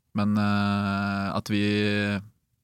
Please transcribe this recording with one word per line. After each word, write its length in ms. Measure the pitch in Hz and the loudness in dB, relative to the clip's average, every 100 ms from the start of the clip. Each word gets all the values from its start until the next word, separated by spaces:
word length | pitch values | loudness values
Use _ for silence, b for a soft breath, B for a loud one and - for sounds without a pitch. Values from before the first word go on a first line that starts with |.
| _ | _
men, 240 | - 104 104 | -2 0 2
eh, 960 | 104 101 101 101 101 98 101 98 98 98 | 2 2 2 0 0 -2 -2 -2 -4 -4
at 140 | - | -2
vi, 720 | 104 104 104 104 104 101 101 104 - _ _ | 0 2 2 2 0 0 -2 -6 -16 _ _